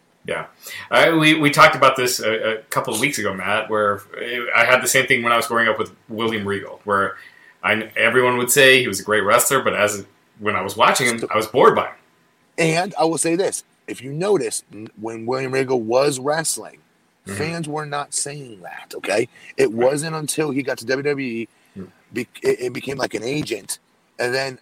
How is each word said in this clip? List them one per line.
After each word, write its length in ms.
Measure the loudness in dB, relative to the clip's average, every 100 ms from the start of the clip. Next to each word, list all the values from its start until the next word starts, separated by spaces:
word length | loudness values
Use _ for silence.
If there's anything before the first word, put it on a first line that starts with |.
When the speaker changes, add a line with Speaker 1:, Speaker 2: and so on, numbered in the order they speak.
| _ _
Speaker 1:
Yeah. 220 | -10 -8 -10 _ -18 -16 0
I, 200 | 4 6
we, 220 | 6 4
we 160 | 4 4
talked 240 | 6 6
about 220 | 6 4 4
this 240 | 0 0
a, 320 | -2 0 -2
a 40 | -4 -4
couple 240 | -6 -4
of 60 | -2
weeks 180 | -2 -2
ago, 160 | -4
Matt, 340 | -4 -2 -2 -2
where 340 | 0 0 -2 -6 -12 -8 -6 0
I 100 | 2
had 160 | 2 2
the 40 | 0
same 200 | 0 2
thing 160 | 0
when 80 | 2
I 40 | 0
was 120 | 0
growing 180 | 0 2
up 100 | 0
with 120 | -4 -10 -12
William 380 | -4 -2 -2 -4
Regal, 340 | -6 -8 -10
where 320 | -2 0 0 -4 -18 -20 -20 _
I, 260 | -2 -2 -2 0
everyone 400 | 2 4 4 2
would 120 | 2
say 300 | 6 8 8
he 60 | 4
was 120 | -4
a 20 |
great 200 | 0 0
wrestler, 400 | 4 4 4 0
but 120 | 0
as 320 | 2 0 0 -10 _ _ -8
when 160 | -4
I 80 | -2
was 140 | -4 2
watching 320 | 2 4 0
him, 160 | 0 -2
I 40 | -2
was 100 | 0
bored 260 | 4 6
by 120 | 4 0
him. 80 | -6 _ _ _ _ _ -2
Speaker 2:
And 360 | 0 0 -2 0
I 60 |
will 140 | 0 0
say 160 | 0
this. 300 | 0 0 -4 -10 _ -14
If 120 | -12
you 100 | -10
notice, 500 | -4 0 0 0 -6 -10
n-, 160 | -16 -18 -12
when 260 | -10 -8 -4
William 260 | -4 -2
Regal 280 | -2 0 0
was 380 | 2 2 2 0
wrestling, 600 | -2 -2 -2 -6 -10 -20 _ _ _ _ -12
Speaker 1:
Mm-hmm. 120 | -8
Speaker 2:
fans 300 | -6 -6 -6
were 180 | -8 -6
not 260 | -8 -6
saying 480 | -6 -6 -10 -14 -18
that, 320 | -18 -18 -16 -10
okay? 320 | -2 0 -2 _ -8 -2
It 100 | -2
Speaker 1:
Right. 40 | 0 0
Speaker 2:
wasn't 260 | 0 -4 -6
until 340 | -6 -4 -2
he 140 | -2
got 140 | -4 -6
to 80 | -4
W 180 | -4
W 220 | -2 -4 -4
E, 200 | -6 -8 _ _ -18
Speaker 1:
Mm. 80 | -18 _ _
Speaker 2:
be-, 140 | -10 -10 -4
it, 180 | -2 -2
it 120 | -2
became 240 | -6 -8 -6
like 180 | -4
an 80 | -4
agent, 560 | -4 -4 -4 -8 -8 -12 _ _ _ -6
and 160 | -4
then 240 | -2 -4 -8